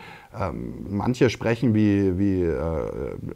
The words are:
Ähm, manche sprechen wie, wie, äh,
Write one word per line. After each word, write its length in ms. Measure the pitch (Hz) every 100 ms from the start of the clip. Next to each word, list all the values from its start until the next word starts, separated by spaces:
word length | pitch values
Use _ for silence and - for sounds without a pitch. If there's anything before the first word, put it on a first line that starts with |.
| - - - -
Ähm, 480 | 95 60 60 58 57
manche 400 | 101 - 127 127
sprechen 440 | - 113 117 123
wie, 440 | 107 107 101 98 90
wie, 240 | 101 95
äh, 720 | 87 67 80 80 55 50 64 50 -